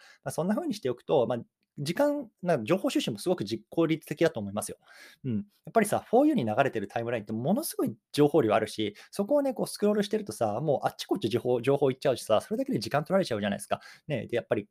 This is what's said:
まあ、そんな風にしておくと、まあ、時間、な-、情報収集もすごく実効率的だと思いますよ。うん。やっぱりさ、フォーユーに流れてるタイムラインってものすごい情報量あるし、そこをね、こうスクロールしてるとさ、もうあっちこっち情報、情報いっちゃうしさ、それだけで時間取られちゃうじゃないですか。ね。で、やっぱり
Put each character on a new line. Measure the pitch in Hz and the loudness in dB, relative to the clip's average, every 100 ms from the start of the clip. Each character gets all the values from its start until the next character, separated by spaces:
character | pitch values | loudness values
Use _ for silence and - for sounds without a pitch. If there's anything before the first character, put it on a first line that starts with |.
| - - | -20 -16
ま | - | -10
あ、 | |
そ | - | -4
ん | 170 | 0
な | 214 | 0
風 | 339 | -2
に | |
し | 208 | -4
て | 127 | -4
お | 123 | -4
く | |
と、 | - 156 117 | 0 2 2
ま | 123 | 0
あ、 | - _ _ - | -6 _ _ -10
時 | 143 | -4
間、 | 180 285 294 247 _ | 0 0 0 -6 _
な-、 | 175 156 | -2 0
情 | 110 180 | 0 0
報 | 285 | 0
収 | 302 | -2
集 | - | -2
も | 107 | -4
す | - | -2
ご | - | -2
く | |
実 | 104 113 - | -2 -6 -4
効 | - 165 | 0 2
率 | 156 - | 0 -4
的 | 156 | 0
だ | 165 | 0
と | 113 | 0
思 | 101 | -6
い | |
ま | 101 | -6
す | - | -6
よ。 | - _ - - - 135 | -10 _ -20 -20 -10 -4
う | |
ん。 | 107 101 _ - | -4 -4 _ -2
や | |
っ | |
ぱ | 233 | 0
り | 208 | 2
さ、 | 113 - | 0 2
フ | 233 | 4
ォ | |
ー | 302 | 4
ユ | |
ー | 277 | 4
に | 113 | 2
流 | 107 | 2
れ | 135 | 2
て | 113 | 0
る | 101 | -4
タ | 120 | -4
イ | |
ム | 117 | -4
ラ | 120 | -4
イ | |
ン | |
っ | 104 | -4
て | |
も | 110 131 | -4 0
の | 226 | -2
す | 330 - | -2 -4
ご | |
い | 302 - _ | -4 -6 _
情 | - 147 | 4 4
報 | - | 6
量 | 110 107 | 4 2
あ | |
る | 107 | 0
し、 | - 104 104 - | -2 -4 -6 -10
そ | - 202 | -4 0
こ | 294 | 0
を | |
ね、 | 277 | 0
こ | 254 | -2
う | 202 | -6
ス | - | -2
ク | 208 | 0
ロ | |
ー | 208 | 0
ル | |
し | 202 | 0
て | 214 | -4
る | |
と | 208 | -6
さ、 | - 110 104 | -4 -2 0
も | 156 131 | 0 0
う | - | 0
あ | |
っ | - | -4
ち | - | -4
こ | 240 | -2
っ | |
ち | 107 | 0
情 | 113 | -2
報、 | 123 123 | 0 0
情 | 117 139 | 2 2
報 | 135 | 2
い | 127 | 0
っ | |
ち | 147 | 0
ゃ | |
う | 120 | 0
し | |
さ、 | - 104 | 2 2
そ | - | 2
れ | 226 | -4
だ | |
け | 269 | -2
で | 185 | -4
時 | 104 | -2
間 | 139 | -4
取 | 160 | 0
ら | 190 | 0
れ | 180 | 0
ち | |
ゃ | 107 | -2
う | |
じ | 101 | -2
ゃ | |
な | 101 | -4
い | |
で | |
す | - | -4
か。 | - - - - | -6 -6 -16 -6
ね。 | 135 101 | -6 -2
で、 | 117 | -2
や | |
っ | - | 0
ぱ | 113 | -2
り | 101 | -4